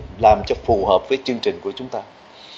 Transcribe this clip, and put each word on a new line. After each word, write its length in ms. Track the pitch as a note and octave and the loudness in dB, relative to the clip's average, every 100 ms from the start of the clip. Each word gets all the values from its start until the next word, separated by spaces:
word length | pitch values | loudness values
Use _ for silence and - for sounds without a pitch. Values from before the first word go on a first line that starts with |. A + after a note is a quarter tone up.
| - - | -12 2
làm 160 | A2 G2+ - | 4 4 2
cho 80 | B2+ | -4
phù 220 | - G#2+ F#2+ | 0 0 4
hợp 220 | F#2 - | 2 2
với 100 | C3+ | -4
chương 140 | - A#2 | -2 -4
trình 220 | G#2 F2+ | -2 -4
của 80 | G2 G2 | -8 -10
chúng 120 | B2+ | -10
ta. 100 | A2+ - - - - - | -12 -12 -20 -20 -20 -20